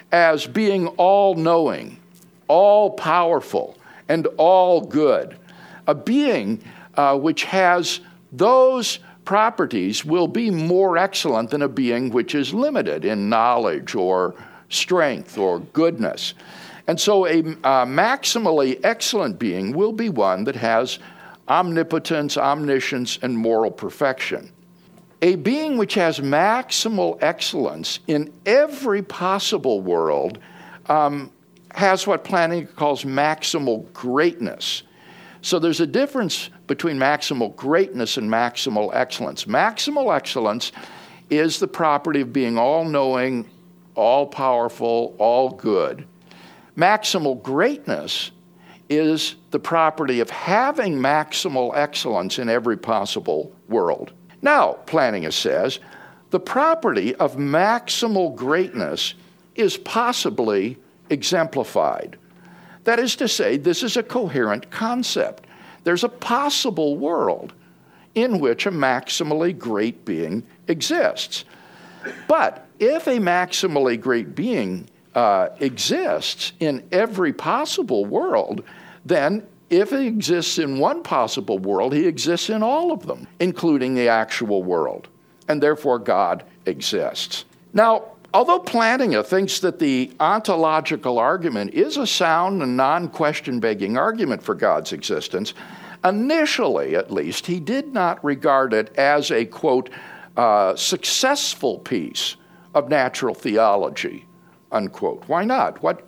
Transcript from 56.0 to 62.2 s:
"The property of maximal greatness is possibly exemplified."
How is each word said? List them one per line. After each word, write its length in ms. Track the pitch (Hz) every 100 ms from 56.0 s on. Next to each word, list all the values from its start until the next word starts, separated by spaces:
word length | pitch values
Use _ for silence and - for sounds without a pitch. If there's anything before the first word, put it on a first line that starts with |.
| - - _
"The 100 | 180
property 760 | 180 254 311 320 277 160 113 -
of 200 | 151 131
maximal 960 | 143 156 202 233 - - 233 196 170
greatness 800 | 120 127 165 185 120 78 80 - - - _ _ -
is 200 | 208 -
possibly 1000 | - 220 240 240 139 110 113 101 107 127 - _ -
exemplified." 1080 | 147 - 180 160 139 110 98 76 50 - -